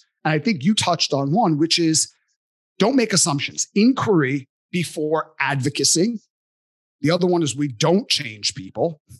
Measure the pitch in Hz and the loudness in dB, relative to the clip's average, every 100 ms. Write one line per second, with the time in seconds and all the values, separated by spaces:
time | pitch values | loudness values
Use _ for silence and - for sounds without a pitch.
0 | _ _ 156 156 226 175 151 208 - 165 | _ _ -2 0 0 0 0 0 0 -2
1 | - 139 139 185 208 147 165 170 165 160 | 0 -2 0 2 2 2 2 2 2 0
2 | - _ _ _ _ _ _ - 196 269 | -2 _ _ _ _ _ _ -2 2 2
3 | 220 175 - 143 117 - - 196 226 262 | 2 2 0 0 -4 -6 -2 2 4 4
4 | 120 180 131 143 - _ _ 180 160 - | 2 2 2 -2 -8 _ _ -4 -4 -4
5 | 151 156 151 - 139 139 123 - 135 165 | -2 -2 -4 -6 -2 -2 -2 0 0 2
6 | 208 113 - _ _ _ _ _ _ _ | 0 -2 -12 _ _ _ _ _ _ _
7 | 143 175 180 175 151 127 147 110 160 190 | 0 2 2 2 0 -2 -6 0 2 2
8 | - - 135 107 101 - 95 107 160 156 | 0 -4 -4 -8 -8 -8 -10 -4 -4 -4
9 | _ - | _ -20